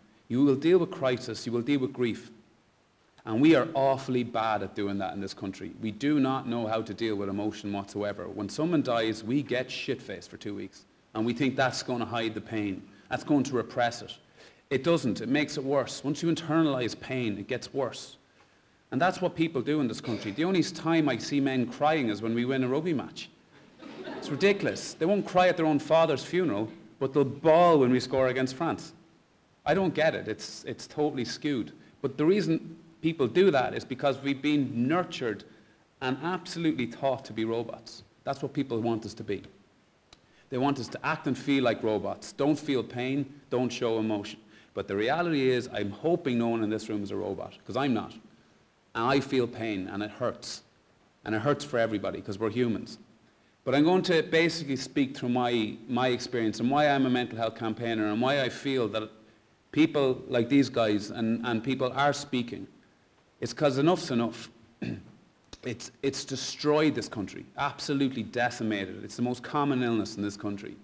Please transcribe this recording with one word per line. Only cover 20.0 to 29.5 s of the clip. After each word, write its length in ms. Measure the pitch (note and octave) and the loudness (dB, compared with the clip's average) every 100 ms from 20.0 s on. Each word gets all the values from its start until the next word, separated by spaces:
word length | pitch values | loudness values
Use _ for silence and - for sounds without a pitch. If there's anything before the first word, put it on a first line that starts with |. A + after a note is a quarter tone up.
country. 320 | - G#2+ G#2+ | -4 -4 -4
The 100 | G#2 | -2
only 220 | E3+ F#3+ | 0 2
time 440 | - - D#3 E3 D3 | 0 -2 0 4 4
I 100 | A#2+ | 2
see 200 | - C#3+ | 0 0
men 280 | C3+ C3 A#2 | 2 2 0
crying 420 | - D3 D#3+ A#2+ | 2 2 2 2
is 120 | G#2 | 0
when 140 | A2+ | 0
we 100 | A#2 | 0
win 200 | A#2+ C3+ | 0 2
a 40 | B2+ | 2
rugby 260 | C#3 F3 | 0 0
match. 360 | C#3+ F2 - - _ _ - - - - - - - | -2 -4 -10 -16 _ _ -20 -20 -20 -18 -14 -10 -10
It's 120 | - | -6
ridiculous. 640 | C#3 F#3+ G3 C#3+ G2 - | 2 2 2 0 -4 -8
They 120 | - D#3+ | -2 0
won't 180 | G3+ | 0
cry 220 | - F3+ F3+ | 2 4 4
at 100 | E3+ | 4
their 100 | D#3+ | 2
own 120 | D3 | 2
father's 460 | - D#3+ E3 C3+ | 4 4 4 2
funeral, 440 | - F3 F3 G2+ A2+ - - - | 0 0 0 0 -4 -8 -16 -4
but 140 | C3+ | 0
they'll 120 | C#3+ | 2
bawl 540 | C3+ - E3 D#3+ F3 D#3+ | 2 2 6 8 8 8
when 140 | B2+ | 6
we 80 | B2+ | 4
score 260 | - C3+ C3 | 2 2 2
against 300 | B2+ C3 - | 2 -2 -2
France. 360 | E3 G2+ - - - _ _ _ _ | -4 -4 -8 -18 -20 _ _ _ _